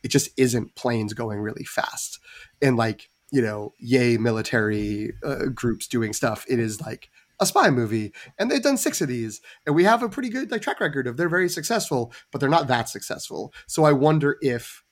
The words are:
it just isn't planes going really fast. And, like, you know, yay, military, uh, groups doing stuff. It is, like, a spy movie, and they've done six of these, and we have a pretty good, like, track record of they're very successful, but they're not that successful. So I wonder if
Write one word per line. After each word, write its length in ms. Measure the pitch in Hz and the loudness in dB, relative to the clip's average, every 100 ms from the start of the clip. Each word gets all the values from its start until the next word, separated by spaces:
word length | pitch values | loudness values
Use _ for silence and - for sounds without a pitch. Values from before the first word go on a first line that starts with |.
it 60 | - | 2
just 200 | 143 - - | 0 0 2
isn't 380 | 127 120 104 - | 2 2 -4 -4
planes 380 | 123 117 107 | -2 0 -2
going 260 | 107 113 104 | -4 -6 -4
really 240 | 107 107 - | -6 -8 -6
fast. 540 | - - - - - - - - _ | -4 -4 -6 -12 -12 -20 -20 -20 _
And, 160 | 139 120 | 2 4
like, 320 | 113 101 - _ _ | 0 -2 -12 _ _
you 100 | 139 | 0
know, 320 | 110 104 104 _ | 0 -4 -10 _
yay, 380 | 117 127 123 117 | 0 4 4 4
military, 960 | 117 110 110 120 107 104 104 104 107 - 143 | 2 0 0 0 2 0 -2 -4 -6 -8 -6
uh, 220 | 135 139 | -4 -4
groups 400 | 120 123 101 - | -2 -2 -2 -2
doing 260 | 120 110 | -2 -2
stuff. 320 | 104 120 107 - | 0 -2 -2 -2
It 120 | 123 | 0
is, 200 | 113 107 | 0 -4
like, 300 | - - - _ _ _ | -10 -12 -16 _ _ _
a 60 | 190 | 0
spy 240 | 403 262 | 4 4
movie, 440 | 127 110 110 104 - - - | 4 2 -2 -4 -10 -20 -4
and 100 | 233 | 0
they've 140 | 277 | 2
done 140 | 285 277 | 2 2
six 240 | 320 - | 0 -2
of 60 | 151 | -4
these, 340 | 123 113 101 - - - | -4 -6 -10 -18 -10 0
and 100 | 147 | 4
we 80 | |
have 180 | 185 226 | 6 4
a 60 | 240 | 2
pretty 200 | 233 254 | -4 -6
good, 200 | 247 262 | -4 -4
like, 100 | 226 | -4
track 180 | - - | -4 -2
record 260 | 175 147 123 | -2 -2 -4
of 100 | 120 | -2
they're 120 | 175 | 0
very 200 | 175 180 | 2 0
successful, 640 | 175 151 226 - 139 117 - _ | -2 -2 -2 0 -2 -4 -10 _
but 80 | 131 | -2
they're 100 | 139 | 4
not 180 | 165 143 | 4 4
that 220 | 120 117 | 0 0
successful. 640 | 98 - - - - 110 - - | -8 -8 -10 -8 -10 -10 -14 -8
So 160 | - | 4
I 80 | 156 | 4
wonder 460 | 139 147 156 143 139 | 6 4 4 2 0
if 420 | 147 120 - - _ | 0 -2 -6 -20 _